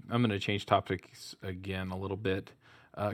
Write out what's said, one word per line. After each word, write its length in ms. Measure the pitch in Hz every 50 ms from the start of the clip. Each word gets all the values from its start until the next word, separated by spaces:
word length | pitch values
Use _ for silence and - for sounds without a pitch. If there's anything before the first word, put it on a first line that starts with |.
| - -
I'm 140 | 113 120 123
gonna 160 | 110 101 98
change 260 | - - 104 98 -
topics 720 | - 104 98 - - 95 90 - - - - - - - - -
again 480 | 98 92 92 92 95 95 92 95 92
a 80 | 92 92
little 180 | 98 95 98
bit, 360 | 101 107 98 92 95 92 - - _ - - - - - - -
uh, 180 | - 104 104